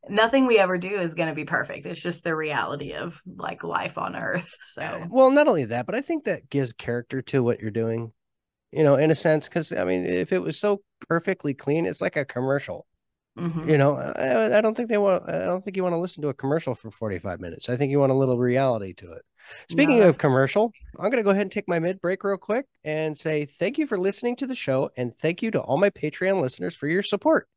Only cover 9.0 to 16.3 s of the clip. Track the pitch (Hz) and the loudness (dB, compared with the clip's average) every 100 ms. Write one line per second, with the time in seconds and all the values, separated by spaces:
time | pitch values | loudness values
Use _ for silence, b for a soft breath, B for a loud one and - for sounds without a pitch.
9 | 156 156 165 156 - 175 160 - 92 92 | 4 2 4 2 0 -4 -4 -2 0 0
10 | 90 90 170 185 180 156 208 202 _ _ | 0 -2 0 -2 -2 -2 0 -2 _ _
11 | - 165 180 185 151 135 - 151 165 - | -2 -2 0 -4 -4 -4 -2 0 0 -2
12 | 190 151 139 - 131 139 - - - _ | -4 -4 -6 -4 -2 -2 -4 -12 -14 _
13 | _ _ _ - 170 160 156 151 139 135 | _ _ _ -8 -6 -4 2 4 4 2
14 | - - - 240 220 208 220 220 233 208 | -6 -4 0 2 4 4 2 0 -2 2
15 | 202 180 175 165 185 185 196 190 180 165 | 4 2 0 -4 -2 -4 -4 -4 -2 -2
16 | 180 - 147 | -4 -4 -6